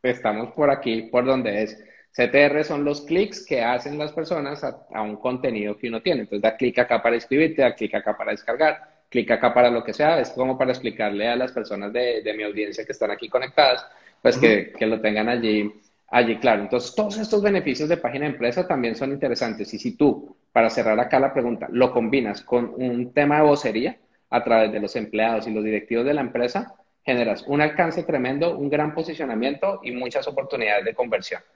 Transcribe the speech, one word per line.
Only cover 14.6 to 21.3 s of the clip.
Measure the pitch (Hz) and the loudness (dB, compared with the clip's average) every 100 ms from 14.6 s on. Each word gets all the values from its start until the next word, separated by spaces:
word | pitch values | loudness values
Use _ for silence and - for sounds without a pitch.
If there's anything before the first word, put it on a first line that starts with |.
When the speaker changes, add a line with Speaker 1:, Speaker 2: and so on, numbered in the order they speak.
| 85 - | 2 -2
Speaker 1:
que | 110 | -2
lo | 110 | 0
tengan | 107 107 110 | 0 0 0
allí, | 120 113 107 104 - _ _ _ | 0 2 0 0 -8 _ _ _
allí | 123 117 110 | 2 2 2
claro. | 131 107 | 2 2
Entonces, | 104 123 - | 0 -4 -4
todos | - 214 208 | -4 -4 -4
estos | 214 214 | 0 2
beneficios | 202 196 156 127 151 | 2 0 0 -4 0
de | 170 | 0
página | 120 139 147 | -2 -4 -4
de | |
empresa | 120 120 123 180 | -2 -2 0 -2
también | 147 117 110 | 0 -2 -2
son | 135 | -4
interesantes. | 139 139 120 117 110 101 | -2 -2 -2 -4 -6 -8
Y | 107 | -6
si | 123 - | -8 2
tú, | 147 - - - _ | 2 2 -8 -20 _
para | 120 113 | 2 4
cerrar | 120 113 110 | 2 2 2
acá | 123 135 | 2 2
la | 131 | 2